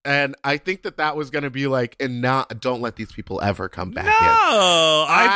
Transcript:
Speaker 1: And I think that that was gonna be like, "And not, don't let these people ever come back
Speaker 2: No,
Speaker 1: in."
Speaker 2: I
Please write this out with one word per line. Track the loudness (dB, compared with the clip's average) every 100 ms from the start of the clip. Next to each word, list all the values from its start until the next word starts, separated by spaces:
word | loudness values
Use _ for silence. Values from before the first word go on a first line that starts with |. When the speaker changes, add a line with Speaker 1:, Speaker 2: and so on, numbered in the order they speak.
Speaker 1:
And | -2 0 0 -4
I | -4 -4
think | -4 -6
that | -8 -4
that | -4 -2
was | -4
gonna | -4 -4
be | -4 0
like, | 0 -2 -4
"And | -6 -2
not, | 0 0 -2 -4
don't | -4 -2
let | -4 -6
these | -10
people | -12 -8 -4
ever | -2 -2 -6
come | -8 -8
back | -4 0
Speaker 2:
No, |
Speaker 1:
in." | 2 4 4 4 4 4 4 4 2 4
Speaker 2:
I | 4 4